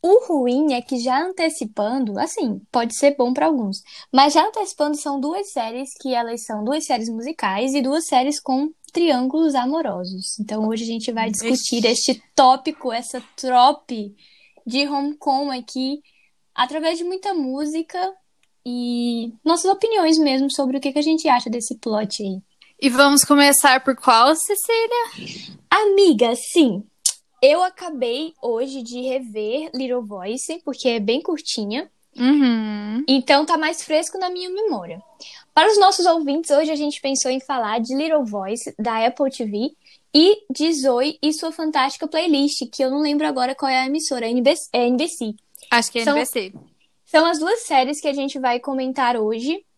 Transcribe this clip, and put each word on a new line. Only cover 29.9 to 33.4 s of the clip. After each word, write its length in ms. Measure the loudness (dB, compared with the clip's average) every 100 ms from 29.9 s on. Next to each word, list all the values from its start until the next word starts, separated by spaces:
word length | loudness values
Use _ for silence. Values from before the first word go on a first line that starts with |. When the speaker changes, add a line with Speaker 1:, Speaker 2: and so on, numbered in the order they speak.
| -4
Speaker 1:
Voice, 600 | -6 -12 -8 -8 -8 -10
porque 240 | -8 -4 -2
é 120 | 0
bem 200 | 0 -2
curtinha. 680 | -2 -6 -6 -6 -4 -6 -8 _ _ -2
Speaker 2:
Uhum. 880 | 2 4 4 2 -2 -8 -6 -6 2
Speaker 1:
Então 400 | 0 4 4